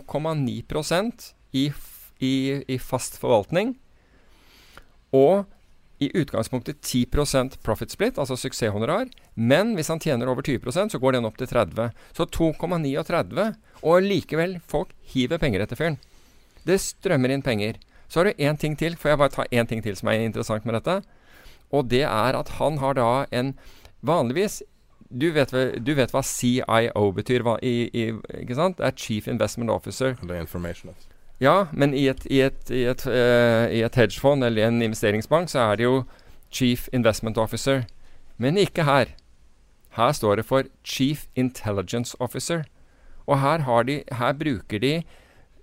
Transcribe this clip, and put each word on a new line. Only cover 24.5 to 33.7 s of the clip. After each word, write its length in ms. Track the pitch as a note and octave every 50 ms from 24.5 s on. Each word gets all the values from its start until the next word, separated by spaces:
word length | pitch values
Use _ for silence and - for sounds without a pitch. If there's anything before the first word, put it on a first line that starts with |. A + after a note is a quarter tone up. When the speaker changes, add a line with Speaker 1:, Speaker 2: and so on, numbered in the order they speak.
| - - - _ _ _ _ _ _ _ -
Speaker 1:
du 240 | - B2+ B2 D3 E3+
vet 180 | D3 D#3 C3+ -
hva, 140 | - B2+ C3 B2 -
du 200 | - A#2 C#3 D#3
vet 180 | C#3 A#2+ -
hva 100 | - C3+
C 360 | C3 - - - - B2 B2 B2+
I 280 | - - A2 A2+ A#2 A#2 -
O 160 | G#2 G#2 G2+
betyr, 300 | F2+ G#2 G2+ - B2+ B2
hva, 160 | A2+ A#2+ A2+ -
i, 280 | - B2+ A#2+ A#2+ A#2+ -
i, 180 | - A#2 A2+ A2+ A2+ G#2+ - - - -
ikke 140 | - A#2+ B2
sant? 220 | B2 E3+ F#3+ F3+ -
Det 80 | -
er 100 | C3 C3
Chief 320 | - - - A2 G#2 - B2
Investment 420 | B2 G#2+ G#2+ G#2 - A#2+ A#2+ A2+
Officer. 440 | G2+ F#2 - - G2 - C3 C3 B2+ -
Speaker 2:
Eller 200 | - F2 F2+ E2+
Information 520 | E2 - - F2+ F2 E2+ E2+ - - F2
Officer. 220 | - - - - - - - - -
Speaker 1:
Ja, 320 | - B2+ C#3 E3 G3 G3 D#3+
men 240 | D#3+ - C#3+ D3 C#3
i 140 | C#3 C#3 C3+
et, 160 | C3 - -
i 140 | - C#3 C3+
et, 280 | C3 C3+ - - - -
i 120 | B2 B2+ B2+
et, 200 | B2 B2+ - -
eh, 640 | B2+ A#2 B2+ A#2+ B2 A#2+ A#2+ A#2+ A#2 A2+ A2+ A#2 A2